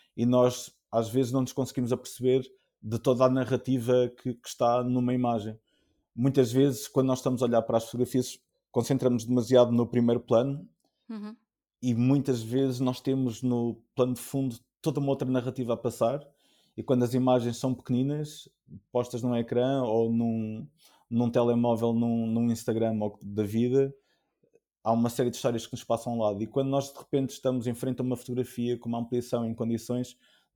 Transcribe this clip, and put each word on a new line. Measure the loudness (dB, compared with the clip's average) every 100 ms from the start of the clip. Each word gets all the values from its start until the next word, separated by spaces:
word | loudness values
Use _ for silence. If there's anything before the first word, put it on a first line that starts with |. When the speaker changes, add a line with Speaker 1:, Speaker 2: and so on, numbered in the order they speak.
| _ -2
Speaker 1:
e | 2
nós, | 4 4 2 -12 _ _
às | -2 0
vezes, | 0 0
não | 0
nos | -2
conseguimos | -4 -4 -4 -2
aperceber | -4 -4 -4 2 2 0 _ _ _
de | -6 -2
toda | 0 4 4
a |
narrativa | 2 0 -2 0 -2 2 2 2 -2
que, | -8 -8
que | -12
está | 0 2 2
numa | 0 0 0
imagem. | 0 0 -2 -4 -12 _ _ _ _ _ -2
Muitas | 2 4 2
vezes, | 4 2 2 -2
quando | 0 0
nós | 0
estamos | -2 0
a | 2
olhar | 2
para | 2 -2
as | -2
fotografias, | -4 0 0 -2 -10 _ _ _
concentramos | -4 0 2 2 0 0
demasiado | 0 6 6 6
no | 4 2
primeiro | 2 2 2
plano | 2 2 2 -4 -12 _ _ _ _
Speaker 2:
Uhum. | -12 -12 -16 _ _ _ _
Speaker 1:
e | -2
muitas | 2 2 2 2 -4
vezes | -2 -2 0 0
nós | -2 -2
temos | -2 0 -2 -2
no | -2 0 -2 -6 _ -2
plano | 0
de | -2
fundo | -6 -4 -4 -6 _ _
toda | -4 -2
uma | -2
outra | -2 0
narrativa | -2 -2 -6 -4
a | -2
passar, | -2 0 0 0 -8 _ _ _ _ -14
e |
quando | 0 2
as | 2
imagens | 2 2 2 2 -2
são | -4
pequeninas, | -4 -2 -2 0 -4 -8 -12 -20 _ _ -20 _
postas | -4 -4 -4
num | -2 -2
ecrã | 0 0 0 0
ou | 0 2 2
num, | 0 0 -2 -4 -8 -14 _ _ _ _
num | 0 2
telemóvel, | 2 4 4 2 2 2
num, | 0 0 0 0
num | 0 0
Instagram | 0 -2 0 0 0
ou | -4 -6
da | -8 -2
vida, | 0 2 2 2 2 -4 _ _ _ _ _ _ _ _
há | 0
uma | 2 2
série | 2 -2
de | 0
histórias | -2 -2 -6
que |
nos | -12
passam | -4 -2 -2
ao | -2
lado, | 0 -2
e | -4
quando | -2 0
nós | -2 -4
de | -12
repente | -4 -2 -2
estamos | -4 -2 -2 -2
em |
frente | -4 -6 -4
a |
uma | -4 -4
fotografia | -6 -6 -6 -4 -4 -4
com | -4
uma | -6
ampliação | -2 -4 -2 -4 -4
em |
condições, | -4 -4 -4 -4 -4 -6 -12 _ _ _